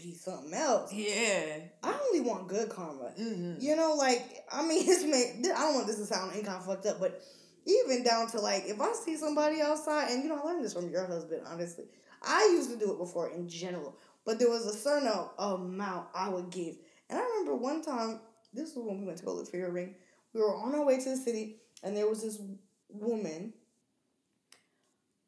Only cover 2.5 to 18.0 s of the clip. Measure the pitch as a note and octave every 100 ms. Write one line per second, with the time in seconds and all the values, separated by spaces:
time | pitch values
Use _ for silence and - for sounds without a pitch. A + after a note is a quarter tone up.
2.5 | G3 G#3+ F3+ E3 C3+ B2 - A3+ F#3+ F3
3.5 | E3 C#4 D#4 D#4+ D4+ C4+ A#3+ - - -
4.5 | B3+ D#4+ D#4+ - F4+ D4 C4 A#3+ G#3+ E4+
5.5 | A#3+ D4+ C4+ G#3 G#3 G#3 G3 F#3+ F#3+ G#3
6.5 | F#3 F3+ F#3+ G#3 E3+ F3+ - - - -
7.5 | - - A4 D#4+ B3 A#3+ A3+ A3+ A3+ G#3
8.5 | G3 F#3+ G#3+ E4+ A#4 - D#4 D4+ D4+ D4+
9.5 | D#4 D4 D4+ D#4 D4+ A#3+ B3 D4+ D4+ D4+
10.5 | F4 G#3+ F3 F3 E3 F#3 E3+ D#3 D#3+ -
11.5 | E3+ F3 - - - - - - E4 G#4+
12.5 | E4+ B3 A#3 G#3 D#3+ F3 F3 C#3 E3 F3
13.5 | E3 F3+ F3+ C#3+ - - _ - A3+ A#3+
14.5 | A#3 G#3 G#3 C#4+ D4 B3 G3+ E3 - G3+
15.5 | F#3 F3+ F#3 G3+ F3 D#3+ F3 G3 F#3 F3+
16.5 | F#3 E3 - - _ - F4 B4 A4 D#4
17.5 | C4 B3 D#4+ D#4 B3